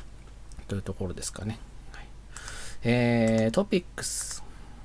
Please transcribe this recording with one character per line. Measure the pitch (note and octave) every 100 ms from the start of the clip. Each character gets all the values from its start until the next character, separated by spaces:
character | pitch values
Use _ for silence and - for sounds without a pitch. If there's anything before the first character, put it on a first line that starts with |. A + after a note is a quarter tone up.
| - - - - - - -
と | G2+
い |
う |
と | -
こ | - F#2
ろ |
で | F2+
す | -
か | -
ね。 | G2+ G#2+ - - -
は | -
い。 | - - - - - - - -
え | A#2 B2 A#2+ A#2+ A2+ A2+ A2
ー、 |
ト | A#2
ピ | G#3 F#3+
ッ | - -
ク |
ス。 | - - - - - - - -